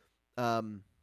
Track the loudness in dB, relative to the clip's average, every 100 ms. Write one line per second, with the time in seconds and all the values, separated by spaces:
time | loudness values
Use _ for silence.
0 | _ _ _ -2 2 2 0 -8 -14 _